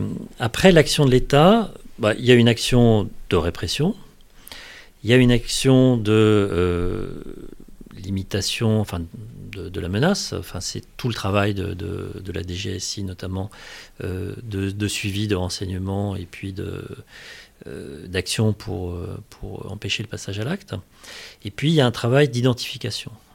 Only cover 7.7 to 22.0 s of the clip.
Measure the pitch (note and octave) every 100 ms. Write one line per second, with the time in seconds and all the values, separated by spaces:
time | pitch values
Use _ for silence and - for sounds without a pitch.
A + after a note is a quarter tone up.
7.7 | - - - F#2+ G2 F#2 G2+ - - A2+
8.7 | A2 G#2 F2+ E2+ - A2 F#2+ G2 F#2+ E2+
9.7 | F#2 F2 G2+ D#3+ G3 - F2+ F2+ F2+ -
10.7 | G#2 - - B2 A2 G2 G2+ G2+ G2 F#2
11.7 | F#2 F#2 F#2 F#2 F#2+ F#2+ F2+ F2+ F2+ G2+
12.7 | F#2+ - - F#2+ F#2 F#2+ F#2+ F#2+ - -
13.7 | - - - F#2 F#2 F#2+ G2+ A2+ G2 G2
14.7 | G2+ G#2 - G#2 G2 G#2+ F#2+ F2+ - F#2+
15.7 | F#2 F#2+ G2 G2+ F#2+ F2+ - G2 F#2+ F#2
16.7 | F#2 - - - - - - - _ -
17.7 | D2+ F2 C#2+ - F#2 - - A2 G2+ -
18.7 | F#2 F2+ F2 F2+ G2 - - G2+ G2+ G2
19.7 | G2 G2+ - G#2+ G#2 - G2 A#2 G3 -
20.7 | F#2+ - _ - - - - G#2 - D3
21.7 | E3 B2 A2